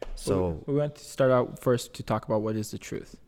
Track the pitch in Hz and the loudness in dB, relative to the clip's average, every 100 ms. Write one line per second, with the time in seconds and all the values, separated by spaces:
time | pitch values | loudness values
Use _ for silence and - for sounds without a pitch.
0 | - - - 95 92 80 - 143 147 147 | -8 -6 0 2 2 -2 -2 0 0 -4
1 | - - 131 127 - - 131 120 - - | -12 2 4 6 2 0 2 2 0 -10
2 | - 110 - 110 110 110 107 - - - | -2 -2 2 0 2 -2 -4 -8 -8 -8
3 | - - | -10 -16